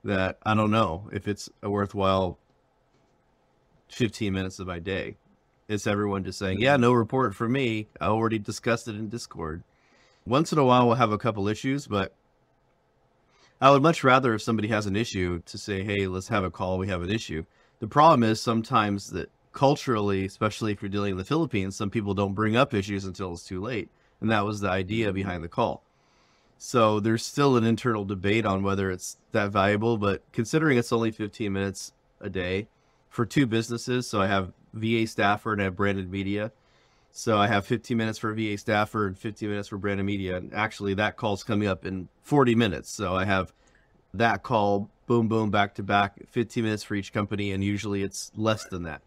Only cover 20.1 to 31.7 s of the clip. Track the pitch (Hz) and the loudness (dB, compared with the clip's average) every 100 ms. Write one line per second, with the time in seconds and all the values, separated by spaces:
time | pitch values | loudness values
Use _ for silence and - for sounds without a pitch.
20.1 | 98 95 - 107 - 110 101 104 101 101 | -2 -4 -2 -2 0 -4 -4 -4 -4 -2
21.1 | 92 95 156 160 104 95 - 101 113 101 | -4 -2 -2 0 -2 -4 -4 -2 -2 -2
22.1 | 95 98 98 110 113 139 107 98 98 95 | 0 0 0 2 4 4 2 -2 -6 -8
23.1 | 90 92 85 - 92 110 117 - _ _ | -8 -8 -8 -10 -8 -6 -6 -8 _ _
24.1 | _ 110 110 101 104 98 92 92 113 107 | _ 0 2 0 -2 -2 -2 -2 -2 -2
25.1 | 95 95 87 85 - 110 - _ _ _ | -2 -4 -6 -6 -2 -2 -2 _ _ _
26.1 | _ _ _ _ _ - 123 110 107 107 | _ _ _ _ _ 0 4 4 4 2
27.1 | 113 - - 143 123 113 110 127 110 98 | 0 -2 2 4 6 4 2 0 -2 -4
28.1 | 98 98 113 104 95 98 98 95 92 - | -2 0 0 2 0 0 0 -2 -4 -10
29.1 | - _ 113 101 101 95 104 113 110 101 | -14 _ -2 0 2 4 4 2 0 0
30.1 | 95 _ - 113 156 156 123 - 117 113 | -2 _ -6 0 2 4 2 2 0 0
31.1 | 107 104 - 107 98 98 | -2 -10 -4 -4 -2 -2